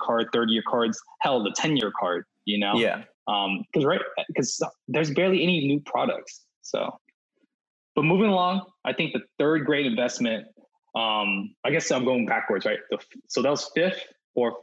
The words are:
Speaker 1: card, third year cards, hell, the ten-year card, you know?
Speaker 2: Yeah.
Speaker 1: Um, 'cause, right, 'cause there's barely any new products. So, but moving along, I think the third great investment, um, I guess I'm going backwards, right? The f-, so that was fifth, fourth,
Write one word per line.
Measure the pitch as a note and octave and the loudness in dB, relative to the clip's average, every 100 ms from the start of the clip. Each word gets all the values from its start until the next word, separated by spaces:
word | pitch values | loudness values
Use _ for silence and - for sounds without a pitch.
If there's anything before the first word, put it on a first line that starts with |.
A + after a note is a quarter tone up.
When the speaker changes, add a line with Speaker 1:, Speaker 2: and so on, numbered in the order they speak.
Speaker 1:
card, | - A#2 A#2 | 0 0 0
third | A#2 A2+ | 0 2
year | A2+ - | 0 0
cards, | B2 A#2 A2+ - - | 0 0 -2 -8 -4
hell, | D3+ B2+ | 0 2
the | G2 | 0
ten-year | - D#3+ C#3+ G#2 - | -2 0 0 0 -2
card, | F2+ F2 - _ - | -2 -2 -6 _ -4
you | G#2 | 0
know? | G2+ A#2 | 2 2
Speaker 2:
Yeah. | A2 - - _ - | 0 -2 -8 _ -4
Speaker 1:
Um, | G#2 G2 G2 G#3 | -2 0 -4 -2
'cause, | D#3+ C#3+ | 0 2
right, | G3 - - - D#3 | 0 -2 -6 -6 -4
'cause | C3 - D#3+ - - | -4 -4 -6 -8 -4
there's | C#3+ D#3+ | -2 0
barely | C#3+ F#3 F#3+ | 2 2 4
any | E3+ F3 C#3 | 2 2 2
new | D3 | 0
products. | C#3+ B2+ B2+ - - - _ _ | -2 -2 -2 -4 -8 -20 _ _
So, | - G1+ G1+ - _ _ _ _ _ _ _ _ _ - | -8 -4 -4 -8 _ _ _ _ _ _ _ _ _ 0
but | |
moving | D3+ F#3 A3 | 4 4 4
along, | F#3 F3+ F#3+ - _ - | 4 2 0 -4 _ -6
I | |
think | - D#3+ | -2 -2
the | A#2+ - - | -4 -6 0
third | D3 D#3+ C#3+ | 2 2 2
great | C#3+ C3+ | 0 0
investment, | A2+ B2 - A#2+ A2 - _ _ _ _ A2 | 0 0 0 -2 -2 -8 _ _ _ _ -4
um, | A2+ G#2+ G2+ G2 G#2 - B2+ | -2 0 -2 -2 -6 -6 -2
I | |
guess | D#3 - | 0 0
I'm | C3 B2 | 0 2
going | B2+ A#2 | 0 0
backwards, | A2 - G2+ A2 | 0 0 0 0
right? | G#2+ - | -4 -4
The | - | -8
f-, | - C4+ - | -8 -20 -6
so | - | 0
that | C3 | 0
was | C#3+ - D#3 | 0 -2 0
fifth, | F#3 F#3+ - _ _ | 0 -2 -10 _ _
fourth, | - A#2 A#2 | -2 0 0